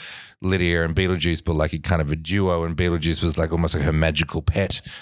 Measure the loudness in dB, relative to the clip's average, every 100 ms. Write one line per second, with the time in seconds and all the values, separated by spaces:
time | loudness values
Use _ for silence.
0 | -10 -16 -18 -6 0 2 2 2 2 2
1 | 2 2 0 0 0 0 0 0 0 0
2 | 0 -2 -2 0 2 0 0 0 2 2
3 | 0 0 0 0 0 0 0 0 0 2
4 | 2 0 -2 -4 -2 -2 -2 -4 -8 -18